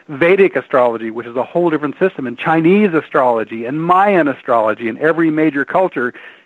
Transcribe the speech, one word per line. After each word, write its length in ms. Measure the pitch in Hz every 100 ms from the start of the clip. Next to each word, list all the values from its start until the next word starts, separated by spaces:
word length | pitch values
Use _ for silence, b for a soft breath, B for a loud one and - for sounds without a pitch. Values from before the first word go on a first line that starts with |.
| -
Vedic 480 | 139 165 190 190 139
astrology, 540 | - 135 123 113 113
which 160 | 113 117
is 100 | 120
a 60 |
whole 260 | 123 175 175
different 300 | 156 147 -
system, 280 | 190 - 131
and 120 | -
Chinese 560 | - 160 165 202 208
astrology 720 | 160 - 151 127 113 110 113 117
and 160 | 151
Mayan 460 | 170 185 202 190 147
astrology, 600 | 127 - 117 107 107 117
and 80 | -
every 320 | 151 160 165
major 340 | 156 156 139
culture 500 | 135 180 185 - 123 B B B